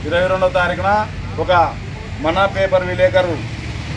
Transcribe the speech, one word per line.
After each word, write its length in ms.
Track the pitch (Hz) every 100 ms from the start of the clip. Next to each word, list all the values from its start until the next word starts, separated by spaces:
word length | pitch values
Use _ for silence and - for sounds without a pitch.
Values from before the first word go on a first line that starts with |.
| 151
ఇరవై 220 | 170 185
రెండో 220 | 185 185
తారీఖున 580 | 185 180 180 190 208 214 - - -
ఒక 340 | 165 180 160 - - - - -
మన 280 | 151 180 196 196
పేపర్ 260 | 190 185
విలేకరు 540 | 180 180 185 185 180 147 123 - - - -